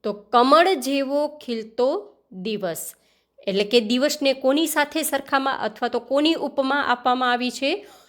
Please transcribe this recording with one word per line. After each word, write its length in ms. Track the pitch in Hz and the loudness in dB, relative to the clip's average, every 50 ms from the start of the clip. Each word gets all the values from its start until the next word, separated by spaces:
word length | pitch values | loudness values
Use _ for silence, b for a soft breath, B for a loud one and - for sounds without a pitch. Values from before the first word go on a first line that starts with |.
| - | -6
તો 100 | 214 202 | -6 -8
કમળ 600 | 208 - _ - 240 247 262 285 320 349 381 381 | -8 -8 _ 4 4 6 8 6 6 6 6 2
જેવો 540 | 277 240 262 277 277 269 262 285 285 294 | 0 0 -2 -2 -2 -2 0 0 0 -2
ખીલતો 840 | 294 294 - - - 233 226 220 220 226 - 240 262 311 415 - - _ _ _ _ | -2 -4 -12 -10 -8 -8 -8 -8 -8 -4 -2 0 0 0 -4 -6 -12 _ _ _ _
દિવસ, 640 | - 185 180 226 214 202 185 175 160 - - - - _ _ _ _ _ _ _ _ - - | -16 -10 -6 -6 -6 -4 -4 -6 -6 -6 -10 -14 -16 _ _ _ _ _ _ _ _ -10 -8
એટલે 160 | 202 185 196 208 | -4 -2 -2 0
કે 160 | 208 240 240 | 4 2 2
દિવસને 520 | 220 208 247 254 277 294 294 - 285 277 262 | 2 2 0 0 2 0 0 0 0 0 0
કોની 340 | 269 262 262 277 302 330 | 2 0 2 2 2 0
સાથે 360 | 302 - 302 294 294 - 320 302 | 0 0 0 0 0 -2 -4 -2
સરખામાં 560 | 311 285 277 277 - 294 269 269 269 262 - | -2 -2 -4 -2 0 -2 0 0 0 -2 -2
અથવા 280 | - 214 214 - 247 | -4 -6 -4 -4 -6
તો 120 | 240 240 240 | -4 -4 -6
કોની 340 | 233 - 269 277 294 320 330 | -4 0 0 2 2 2 0
ઉપમા 420 | - - 269 - - 269 262 277 | 0 -2 -4 -2 -2 -2 0 0
આપવામાં 560 | 285 269 - 247 240 - 254 247 254 254 247 | 0 0 0 -2 0 0 -2 0 2 2 0
આવી 200 | 247 240 247 247 | 0 0 -2 -6
છે? 340 | 240 - 269 277 339 403 B B B B B | -4 -4 -4 -2 -4 -4 B B B B B